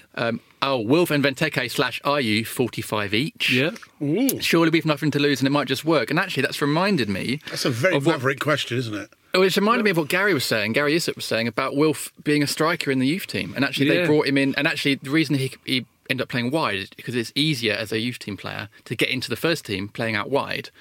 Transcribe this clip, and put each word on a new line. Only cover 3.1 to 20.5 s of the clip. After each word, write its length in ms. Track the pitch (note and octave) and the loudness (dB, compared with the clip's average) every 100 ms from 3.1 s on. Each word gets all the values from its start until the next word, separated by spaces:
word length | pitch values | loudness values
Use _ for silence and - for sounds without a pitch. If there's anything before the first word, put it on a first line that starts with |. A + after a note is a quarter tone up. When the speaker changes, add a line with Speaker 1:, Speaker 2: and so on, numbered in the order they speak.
Speaker 1:
each. 380 | G#2+ D3+ - - | 0 -2 -2 0
Speaker 2:
Yeah. 200 | B2+ D3+ A3+ - - | 2 0 -4 -14 -6
Speaker 3:
Ooh. 380 | C#3+ F3 C4+ D3 | -2 2 2 2
Speaker 1:
Surely 300 | - E3+ E3 | 2 4 4
we've 160 | D#3+ D#3+ | 2 2
nothing 240 | C#3+ D#3 | 0 0
to 80 | C#3+ | 2
lose 220 | C#3+ C3+ | 2 2
and 60 | C3+ | 2
it 40 | |
might 180 | C#3+ B2+ | 2 0
just 160 | C3+ | -2
work. 240 | D3+ D#3 A2+ | 2 2 2
And 100 | D#3 | 0
actually, 240 | F#3+ G3+ | -2 -2
that's 180 | C3+ - | -2 0
reminded 480 | C#3+ D#3 G3 F3+ G#2+ | 0 2 2 2 0
me 300 | F#2+ - C#3+ - | -2 -4 -6 -6
Speaker 3:
That's 160 | - D#3+ | -4 -2
a 40 | |
very 260 | A#2 F#3 C#3+ | 0 2 2
Speaker 1:
of 100 | C#3+ | 2
what 60 | |
Speaker 3:
maverick 260 | D#3 B2 C#3 | 2 0 0
question, 380 | C#3+ C#3+ - A#2+ | 0 0 0 -4
isn't 160 | A#2 | -4
it? 160 | G#2 G2 _ _ | -6 -10 _ _
Speaker 1:
Oh, 100 | F#3 | 2
it's 140 | F#3+ G3+ | 2 4
reminded 280 | G3+ A#3+ | 2 2
me 80 | G#3+ | 2
of 40 | E3+ | 0
what 120 | D3+ | 0
Gary 260 | F3+ G3+ | 0 2
was 100 | D3+ | 0
saying, 280 | - A2+ G#2 | 0 0 0
Gary 200 | A#2 D3 E3 | 2 2 2
Issett 180 | - | -2
was 100 | - | -6
saying 220 | - A2+ A#2 | -2 -2 -2
about 300 | - C3 C#3 | -2 -2 2
Wilf 360 | D#3 C#3+ - - | 2 0 -6 -8
being 180 | - D3 | 0 0
a 60 | C#3+ | 0
striker 420 | - D#3 E3+ - | 0 0 0 0
in 80 | C3 | 0
the 80 | C3 | 2
youth 220 | F3+ - | 0 -4
team. 240 | G#2 F#2 | -4 -4
And 100 | A#2+ | -2
actually, 220 | C3 C3+ C#3 | -2 2 2
they 120 | E3+ | 4
Speaker 2:
Yeah. 60 | E3+ | 4
Speaker 1:
brought 200 | D3+ C#3 | 2 4
him 100 | C#3 | 2
in. 200 | C3+ C#3 | 2 2
And 100 | D#3 | 0
actually, 300 | D3+ D3 C3+ | 0 0 0
the 140 | C#3 | 0
reason 260 | D#3 D#3 C#3+ | 0 2 0
he, 160 | C3 - | -2 -6
he 220 | - C3 B2 _ - | -4 -4 -4 _ -6
ended 120 | B2+ | -4
up 40 | A#2 | -2
playing 220 | B2 A#2+ | -2 0
wide 280 | D#3+ C3 G2 | 0 0 -2
is 80 | G2 | -6
because 240 | - - | -10 -6
it's 160 | A#2+ A2+ - | -4 -2 0
easier 380 | D#3 C3+ A2+ | 0 2 0
as 180 | G#2 A2 | 0 -2
a 80 | A2+ | -4
youth 180 | A#2+ A#2+ | -4 -6
team 180 | - G2 | -8 -8
player 320 | G#2 G2 G#2 - - | -8 -8 -10 -14 -8
to 100 | - | -2
get 120 | C#3+ | -2
into 220 | B2+ - | -2 -4
the 60 | A#2 | -2
first 280 | D#3+ E3 | 0 -2
team 220 | - F#2+ G#2 | -4 -6 -6
playing 300 | - A2+ G#2+ | -4 -2 -2
out 140 | G2+ | 0
wide 400 | C3+ A2 | -2 -2